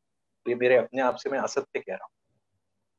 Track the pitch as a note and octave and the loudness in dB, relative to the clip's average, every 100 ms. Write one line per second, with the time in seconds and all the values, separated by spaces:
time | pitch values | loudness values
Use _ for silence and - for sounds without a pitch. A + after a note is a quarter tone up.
0 | _ _ _ _ A#2+ A#2+ B2 B2 A2+ C3 | _ _ _ _ -4 0 4 4 4 0
1 | B2+ - C3+ C3+ - C#3 - - - F#2 | 0 -2 -4 -4 -2 -4 -4 -8 -8 -10
2 | - _ _ _ _ _ _ _ _ | -12 _ _ _ _ _ _ _ _